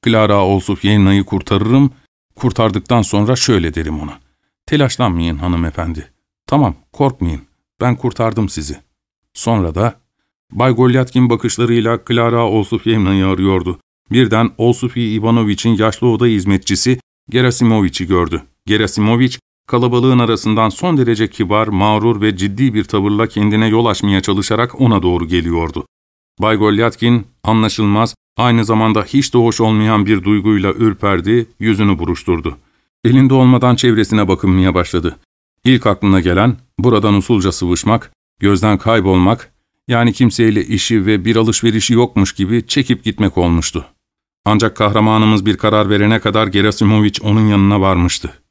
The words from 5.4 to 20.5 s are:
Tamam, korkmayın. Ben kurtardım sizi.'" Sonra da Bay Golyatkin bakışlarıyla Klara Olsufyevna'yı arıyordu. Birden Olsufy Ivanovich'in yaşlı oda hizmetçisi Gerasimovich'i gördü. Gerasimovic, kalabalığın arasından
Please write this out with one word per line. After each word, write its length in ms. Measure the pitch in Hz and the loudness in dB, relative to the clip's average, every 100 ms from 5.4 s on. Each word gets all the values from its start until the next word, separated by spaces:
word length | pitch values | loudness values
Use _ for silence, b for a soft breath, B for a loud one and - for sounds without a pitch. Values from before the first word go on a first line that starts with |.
| 87 87 82 82 85 80 - _ _ _ - | -2 -2 -2 -4 -8 -8 -14 _ _ _ -4
Tamam, 280 | 143 120 76 _ | -2 -2 -4 _
korkmayın. 480 | - 139 127 85 73 _ _ _ _ | -2 -2 -2 -6 -6 _ _ _ _
Ben 140 | 123 | -4
kurtardım 540 | 120 123 - 113 107 104 | -2 -4 -4 -4 -2 -4
sizi.'" 300 | - 73 73 _ _ _ _ _ | -6 -10 -12 _ _ _ _ _
Sonra 420 | - - - 85 | -8 -2 -2 -2
da 240 | 82 117 - _ _ _ _ _ | -2 -4 -6 _ _ _ _ _
Bay 200 | 98 131 | -2 0
Golyatkin 580 | 117 127 131 127 131 127 | 4 2 2 0 0 2
bakışlarıyla 760 | 117 - - 120 117 110 117 | 0 -2 -2 0 2 0 -4
Klara 420 | - 120 117 117 | -2 0 0 0
Olsufyevna'yı 840 | 117 110 98 110 110 110 95 98 95 | 0 0 -2 -4 0 0 2 2 0
arıyordu. 520 | 92 95 92 87 87 _ _ _ | 0 0 0 -2 -8 _ _ _
Birden 400 | 120 117 110 117 - | 0 2 2 0 0
Olsufy 580 | 117 120 123 123 113 | 0 0 -4 -4 -4
Ivanovich'in 600 | 107 110 117 104 98 117 107 | -2 0 0 0 0 0 0
yaşlı 300 | 110 - 127 | 0 0 -2
oda 180 | 110 | 2
hizmetçisi 720 | 120 107 98 95 - 92 123 127 _ _ - | 0 0 0 -2 0 -2 0 -4 _ _ -6
Gerasimovich'i 800 | 123 127 120 117 110 95 - 90 | 0 0 0 0 2 0 -4 -2
gördü. 360 | 92 85 80 - _ | 0 0 -6 -12 _
Gerasimovic, 720 | - 107 104 - 107 117 127 - _ _ - | -2 -2 0 0 0 2 0 -4 _ _ -4
kalabalığın 520 | 120 123 123 131 123 | -2 0 2 2 2
arasından 500 | 113 110 107 | 2 -2 0